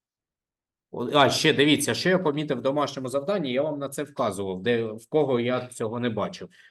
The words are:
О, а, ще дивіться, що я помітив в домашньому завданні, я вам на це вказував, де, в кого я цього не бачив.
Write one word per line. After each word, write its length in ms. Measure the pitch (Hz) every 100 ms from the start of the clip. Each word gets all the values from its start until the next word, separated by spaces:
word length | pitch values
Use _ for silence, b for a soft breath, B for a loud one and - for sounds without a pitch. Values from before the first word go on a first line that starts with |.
| _ _ _ _ _ _ _ _ -
О, 200 | - 123
а, 160 | 143 135
ще 240 | 127 160
дивіться, 400 | 127 147 143 131
що 140 | 113 185
я 100 | 185
помітив 400 | 160 143 151 123
в 40 |
домашньому 460 | 135 143 135 139 131
завданні, 440 | 139 143 202 139
я 100 | 123
вам 160 | 156 147
на 100 | 135
це 140 | 156
вказував, 600 | 143 - 117 95 98 92
де, 220 | 110 120
в 220 | 113 110 -
кого 340 | 156 135 120
я 260 | 120 123 123
цього 340 | - 110 120
не 100 | 123
бачив. 400 | 107 90 - 92 B B